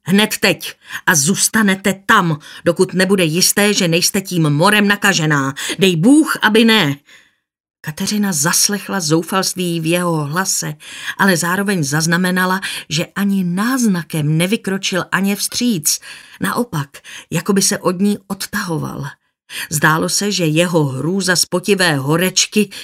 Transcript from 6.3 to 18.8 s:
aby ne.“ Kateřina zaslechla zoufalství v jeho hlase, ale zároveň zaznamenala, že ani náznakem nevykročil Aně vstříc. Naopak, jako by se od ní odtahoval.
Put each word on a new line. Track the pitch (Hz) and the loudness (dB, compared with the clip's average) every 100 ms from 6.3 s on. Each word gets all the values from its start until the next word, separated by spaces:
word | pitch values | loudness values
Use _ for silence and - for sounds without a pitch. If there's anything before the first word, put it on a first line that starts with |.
| - | 0
aby | 220 214 | 2 4
ne.“ | 226 220 151 143 _ - _ _ _ _ _ _ | 4 4 2 -2 _ -20 _ _ _ _ _ _
Kateřina | - 151 190 208 202 | -12 -8 -4 -2 -2
zaslechla | 165 165 175 - 202 - 196 | 0 0 2 0 -2 -4 -6
zoufalství | 156 160 - 190 185 - 180 170 | 0 0 0 -2 -2 -4 -4 -2
v | 160 | 0
jeho | 175 175 160 | 0 0 -2
hlase, | 143 170 190 - 160 151 - - - - | -2 -2 -2 -4 -6 -10 -16 -14 -12 0
ale | 196 170 | 2 2
zároveň | 170 185 202 190 | 0 -2 0 -2
zaznamenala, | 135 147 160 175 185 185 185 190 - - - | 0 -2 0 0 0 0 0 -2 -4 -10 -6
že | 156 - | -6 -4
ani | - 202 196 | -2 0 0
náznakem | 175 180 226 262 226 180 160 160 147 156 | 0 -2 0 0 0 0 -2 -2 0 0
nevykročil | 180 226 - 190 - 185 151 | 0 -2 -2 -4 -2 -4 -2
Aně | 170 196 202 | -2 0 -2
vstříc. | - - 247 190 147 - - - - - | -4 -2 -2 0 -2 -4 -8 -20 -20 -8
Naopak, | - - 240 156 139 - - - - | -4 -4 -4 -6 -8 -12 -20 -20 -6
jako | 170 - | -6 0
by | 196 | 2
se | - 202 | 2 0
od | 175 180 | -2 0
ní | 202 202 - | 0 -2 -8
odtahoval. | 196 - 208 190 156 | -12 -8 -8 -6 -6